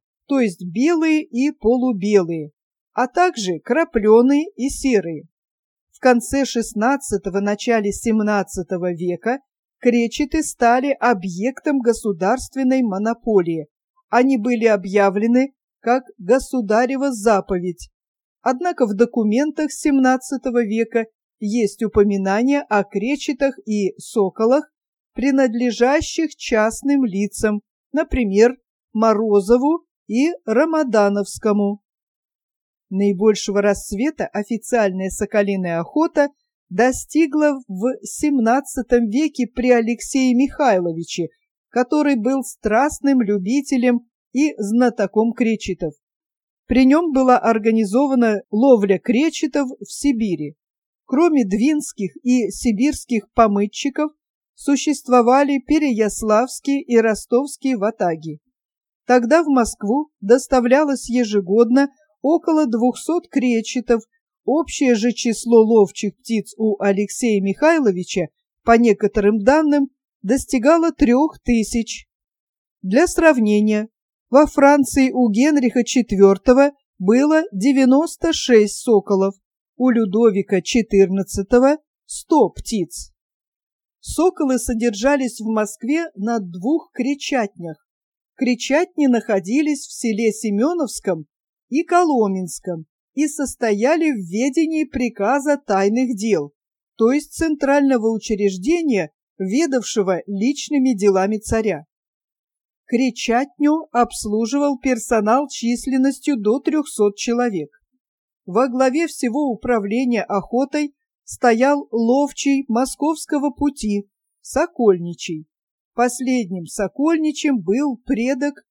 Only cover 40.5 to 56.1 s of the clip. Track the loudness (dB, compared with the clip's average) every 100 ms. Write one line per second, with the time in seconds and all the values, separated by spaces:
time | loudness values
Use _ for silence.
40.5 | 0 2 2 0 -6 -8 -6 -8 _ _
41.5 | _ _ -4 0 0 0 0 0 -2 -4
42.5 | -8 -2 0 0 -2 0 0 2 -2 -2
43.5 | -4 -2 0 0 0 _ _ _ -2 -2
44.5 | -2 -4 2 0 0 -2 0 -2 0 -2
45.5 | -2 -4 -6 -6 -10 _ _ _ _ _
46.5 | _ -2 4 4 4 2 0 4 4 2
47.5 | 0 2 0 2 0 2 2 2 0 -4
48.5 | 0 4 6 4 -2 0 0 0 -2 -4
49.5 | -2 -4 -6 -16 -6 -2 0 -2 -4 -8
50.5 | -14 _ _ _ _ -4 2 2 2 0
51.5 | 0 0 0 -4 -8 -8 -6 0 0 0
52.5 | -4 -2 0 0 -2 -4 -6 -4 2 2
53.5 | 2 -4 -4 -8 -4 -6 _ _ _ _
54.5 | _ -2 -2 -2 -6 0 2 4 2 2
55.5 | -2 0 0 0 0 -2